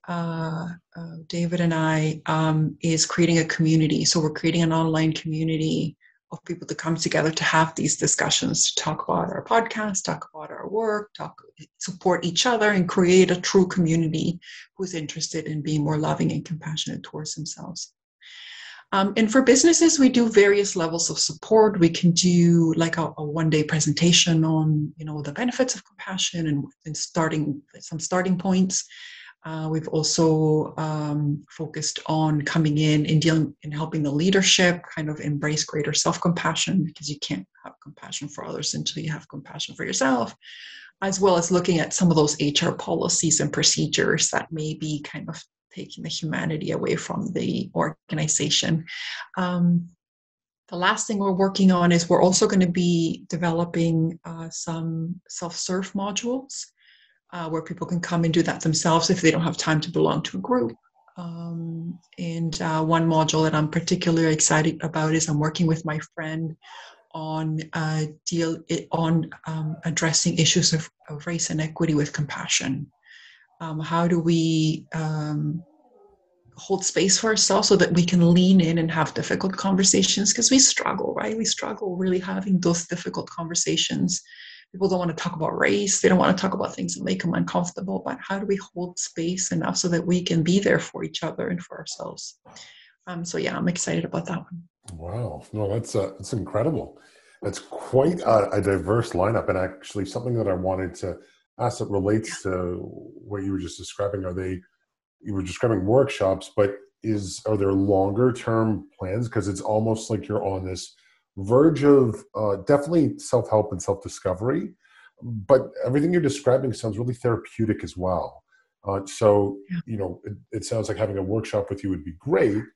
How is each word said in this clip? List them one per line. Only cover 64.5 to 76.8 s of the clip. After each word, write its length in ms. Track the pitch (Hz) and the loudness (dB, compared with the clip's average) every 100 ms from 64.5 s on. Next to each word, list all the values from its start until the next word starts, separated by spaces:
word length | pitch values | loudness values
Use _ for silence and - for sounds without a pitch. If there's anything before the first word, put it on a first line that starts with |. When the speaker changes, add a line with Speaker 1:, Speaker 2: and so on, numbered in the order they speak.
| 156 160 160 | 4 2 -2
Speaker 1:
about 320 | 160 160 156 | -4 -2 0
is 140 | 160 160 | 0 0
I'm 100 | 147 | 0
working 300 | 156 156 165 | 0 2 0
with 160 | 160 | 2
my 160 | 170 156 - - | -2 -6 -8 -10
friend 400 | 156 160 160 160 - - - - _ | -8 -6 -6 -10 -18 -20 -20 -20 _
on, 460 | 160 156 156 156 156 160 | -10 -6 -4 -2 -4 -6
uh, 320 | 165 156 156 156 156 - | -4 -2 -2 -4 -6 -6
deal, 320 | 170 165 165 - | -2 -2 -4 -4
i-, 160 | 165 - | -6 -2
on, 400 | 165 165 165 156 - - | -2 2 0 -2 -10 -10
um, 300 | 160 156 165 | -8 -6 -6
addressing 520 | 170 151 160 151 180 170 | -6 -2 0 0 0 2
issues 340 | 160 180 - | 2 4 2
of, 180 | 160 - _ - | 0 -4 _ -14
of 160 | 147 170 | -12 -8
race 220 | 170 - | -6 -4
and 100 | 156 | -4
equity 340 | 156 160 165 | -4 -2 0
with 180 | 151 147 | 0 0
compassion. 800 | - 147 - - - - - 147 _ _ - - - _ _ | -2 -6 -6 -4 -2 -2 -6 -8 _ _ -20 -20 -20 _ _
Um, 160 | 165 156 | -10 -8
how 300 | 156 165 170 | -2 0 2
do 100 | 175 | 2
we, 680 | 165 165 165 160 156 160 - | 2 2 2 2 2 0 -6
um, 680 | 160 156 156 151 151 151 165 175 _ _ _ _ _ _ _ _ - | -6 -4 -4 -4 -2 -2 -4 -10 _ _ _ _ _ _ _ _ -20
hold 260 | - 190 | -4 -2